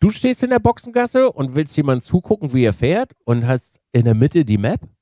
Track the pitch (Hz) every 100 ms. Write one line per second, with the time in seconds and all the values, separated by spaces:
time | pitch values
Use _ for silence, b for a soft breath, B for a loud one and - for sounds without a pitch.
0 | 196 - 254 247 247 247 233 - 240 247
1 | 240 254 262 - 135 135 147 - 143 123
2 | - 180 - 214 143 127 117 95 123 202
3 | 262 _ - 120 120 127 - _ _ 120
4 | 117 110 139 175 123 104 110 - - _